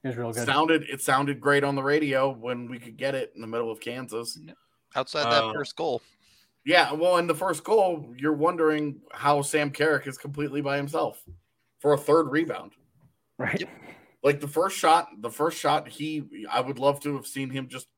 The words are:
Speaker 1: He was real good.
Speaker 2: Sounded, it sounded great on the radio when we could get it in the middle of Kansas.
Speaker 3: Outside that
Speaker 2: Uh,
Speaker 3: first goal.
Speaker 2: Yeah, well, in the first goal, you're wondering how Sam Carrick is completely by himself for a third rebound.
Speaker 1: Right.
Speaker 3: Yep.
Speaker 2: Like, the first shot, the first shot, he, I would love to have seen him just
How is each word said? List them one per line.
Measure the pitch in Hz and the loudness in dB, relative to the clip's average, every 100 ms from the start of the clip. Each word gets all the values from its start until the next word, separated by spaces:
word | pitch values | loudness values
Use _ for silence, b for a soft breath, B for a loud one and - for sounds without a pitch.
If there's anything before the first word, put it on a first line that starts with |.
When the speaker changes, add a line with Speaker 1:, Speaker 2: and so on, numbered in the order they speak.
Speaker 1:
He | 135 | -6
was | 120 | -4
real | 117 | -4
good. | 113 120 | -2 0
Speaker 2:
Sounded, | 139 160 160 151 | 2 4 2 0
it | 135 | -6
sounded | - 135 143 135 | 2 2 2 0
great | 139 143 | 2 4
on | 139 | 2
the | 139 | 0
radio | 135 151 147 131 135 | 2 2 2 2 2
when | 123 120 123 120 | -2 -8 -8 -8
we | 123 | -12
could | 120 113 | -16 -6
get | 135 | -4
it | 135 117 | -4 -6
in | - | -10
the | 113 | -6
middle | 117 113 | -4 -4
of | 110 | -6
Kansas. | 117 123 123 110 117 151 78 156 _ _ _ | -8 -8 -8 -8 -8 -12 -18 -20 _ _ _
Speaker 3:
Outside | - 131 156 | -6 -4 -2
that | 147 151 | 2 2
Speaker 2:
Uh, | 139 | 2
Speaker 3:
first | 147 139 - | -4 -8 -6
goal. | 160 120 _ _ b b b _ | -4 -4 _ _ b b b _
Speaker 2:
Yeah, | - 175 247 | 4 4 4
well, | 151 175 175 | 2 4 4
in | 170 | 2
the | |
first | 156 185 160 | 0 0 -4
goal, | - 214 185 165 117 123 | 2 4 4 0 -8 -4
you're | 147 | -2
wondering | 143 165 170 156 151 147 143 - | 2 2 2 2 2 -2 -8 -16
how | - 143 147 | -2 2 2
Sam | 139 156 143 | 2 0 0
Carrick | 139 151 143 139 | 2 2 2 -2
is | 135 | -10
completely | 147 143 147 139 | -10 -6 -4 -2
by | 143 139 | -2 -2
himself | 143 160 139 - - - _ _ _ _ | -2 -2 -2 -6 -20 -20 _ _ _ _
for | 143 | 2
a | 143 | 4
third | 147 160 151 | 6 4 4
rebound. | 147 165 95 - _ _ _ _ _ _ - | 0 0 -6 -10 _ _ _ _ _ _ -8
Speaker 1:
Right. | 123 190 | -4 -4
Speaker 3:
Yep. | 180 - B B B B | -6 -12 B B B B
Speaker 2:
Like, | 143 143 | 2 2
the | 143 | -2
first | 156 - - | -2 -2 2
shot, | 170 165 170 107 | 6 4 4 -10
the | 113 | -12
first | 110 160 160 | -2 -2 0
shot, | 147 143 113 | 0 0 -2
he, | - 156 156 - - 101 | -10 -6 -6 -8 -14 -4
I | 120 | -2
would | 127 123 | -2 2
love | 139 143 | 2 2
to | 147 139 | -4 -6
have | - | -8
seen | 139 131 | -8 -6
him | 135 127 | -6 -8
just | 127 - | -14 -16